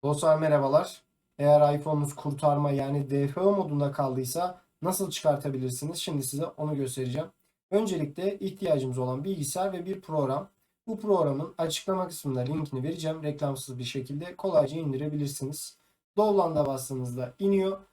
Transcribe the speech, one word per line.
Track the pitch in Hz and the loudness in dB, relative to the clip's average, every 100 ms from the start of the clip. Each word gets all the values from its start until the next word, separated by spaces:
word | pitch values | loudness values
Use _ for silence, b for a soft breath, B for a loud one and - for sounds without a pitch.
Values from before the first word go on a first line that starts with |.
| 143 | 0
Dostlar | 147 165 156 | 2 4 4
merhabalar. | 156 147 135 147 180 - _ _ _ - | 6 4 6 4 2 -8 _ _ _ 0
Eğer | 143 147 147 147 | 6 8 8 4
iPhone'unuz | 147 151 143 - | 0 0 -2 -4
kurtarma | 147 135 151 143 143 | -6 0 2 4 2
yani | 139 135 143 139 | 0 0 -2 0
D | 139 139 | 0 0
F | 143 | 2
O | 190 202 | 2 2
modunda | 165 147 143 | 0 0 0
kaldıysa | 139 139 127 127 165 180 180 _ _ | 0 -2 0 -4 -2 -4 -6 _ _
nasıl | 170 185 190 | -4 -2 -4
çıkartabilirsiniz? | - 156 143 143 135 127 123 147 175 | 0 0 2 0 -4 -4 -4 -6 -6
Şimdi | - 151 | -4 -4
size | 127 139 165 | -4 -4 -6
onu | - 151 147 | -4 -4 -2
göstereceğim. | 131 131 127 127 185 _ _ _ _ | -4 -4 -4 -4 -6 _ _ _ _
Öncelikle | 196 214 175 151 156 190 196 | 2 2 0 -2 -2 -4 -2
ihtiyacımız | 196 185 185 147 131 127 | -6 -4 0 2 2 -2
olan | 127 131 | -2 -2
bilgisayar | 165 185 143 180 196 | -4 -4 -4 -2 -2
ve | 185 175 | -2 -6
bir | 190 | -8
program. | - 156 135 139 190 _ _ _ - | -4 -2 0 -2 -6 _ _ _ -10
Bu | 214 | -6
programın | 208 190 151 135 165 - | 2 4 4 0 -6 -4
açıklama | 165 160 - 190 180 | -4 -2 -2 -2 -2
kısmında | - 143 127 | -4 -4 -2
linkini | 123 156 151 131 | -2 -2 -4 -4
vereceğim. | 135 170 156 160 | -4 -4 -4 -4
Reklamsız | 151 147 147 135 - 123 | -4 -2 -4 -4 -8 -8
bir | |
şekilde | 123 139 127 143 175 175 | -6 -6 -6 -6 -8 -4
kolayca | 196 160 143 156 | 2 4 4 0
indirebilirsiniz. | 156 135 151 147 139 - 135 147 - - _ _ _ - | -2 -2 -2 -2 -4 -4 -6 -8 -12 -16 _ _ _ 2
Download'a | 214 202 165 156 143 | 4 4 4 2 0
bastığınızda | 131 127 131 123 120 123 - | 0 -4 -6 -4 -6 -8 -2
iniyor. | 196 196 190 196 - | 2 4 2 -2 -10